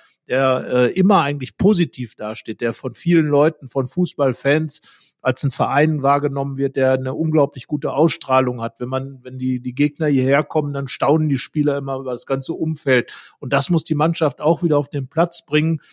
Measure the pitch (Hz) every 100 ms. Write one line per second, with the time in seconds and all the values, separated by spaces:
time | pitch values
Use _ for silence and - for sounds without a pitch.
0 | _ _ - 127 135 131 - 123 123 190
1 | 190 190 143 143 135 - 190 185 156 -
2 | 120 - 107 110 - 104 117 110 - -
3 | 175 170 151 143 151 - 131 139 127 -
4 | 180 - 135 117 139 151 156 - _ -
5 | - _ 131 127 139 - 117 135 160 151
6 | 135 143 143 139 139 135 139 135 131 131
7 | 131 131 160 156 143 - - 147 143 135
8 | 160 - - 131 127 123 117 - 123 131
9 | 135 135 127 131 127 127 123 127 147 -
10 | 156 139 131 139 151 156 147 139 135 -
11 | 131 160 156 135 - 156 147 143 139 135
12 | 131 123 - 139 131 139 160 156 143 127
13 | 117 - - - 135 139 - 165 - 147
14 | 160 165 151 - 151 160 170 147 143 143
15 | 131 - 170 - - 151 160 165 _